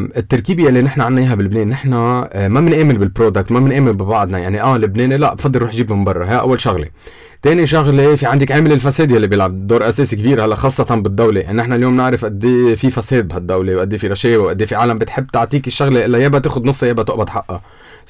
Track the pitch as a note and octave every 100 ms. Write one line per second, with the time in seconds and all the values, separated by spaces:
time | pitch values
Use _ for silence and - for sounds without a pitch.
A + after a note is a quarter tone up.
0 | G2+ B2 G2+ B2 G#2+ F3 D3 B2 C3+ C#3
1 | A#2 C3 B2+ G#2 G2 A2 G#2 C3+ C3+ A#2+
2 | A#2 B2 - G2+ G2 B2+ E3+ D#3 D3+ A2
3 | G2 G2+ A2+ G2 F#2+ A#2+ C3+ C3+ C3 G2+
4 | G2 A2 F#2 F#2 F2+ G#2 B2 B2 G#2+ G#2
5 | B2+ C3+ C#3+ - C#3+ B2+ A2+ A2+ A2 G2+
6 | G2 F2 F2+ B2 B2+ B2 A#2+ F2+ D2+ -
7 | - - - - C#3+ F3 D3 D#3 C#3+ C#3
8 | C#3+ C#3+ B2+ C#3 C3+ C#3+ D#3+ C#3+ C#3 C3+
9 | D3+ A#2 G2+ G2+ F#2+ F#2+ G2 A#2 A2+ B2+
10 | C#3 G#2 A2+ B2+ A2 - C#3 - B2+ A2+
11 | G2+ G2 A2+ G2+ F#2 A2 A#2+ A#2+ B2+ B2+
12 | B2+ A#2+ G#2+ G2+ A#2+ B2 A#2+ A2 C3 B2+
13 | - B2+ F2+ F2 F2 F#2 F#2+ F#2 G2 G#2
14 | G2+ G2+ A#2+ A2+ F#2 F#2+ G#2+ A2 A#2+ A2
15 | A2 - C3 A#2+ A#2 C#3+ B2+ - C#3 B2
16 | A2 A#2+ C#3+ C#3 C#3 C3 A#2+ C#3 B2 A2+
17 | G#2+ A2 G2+ - - F2 - - - -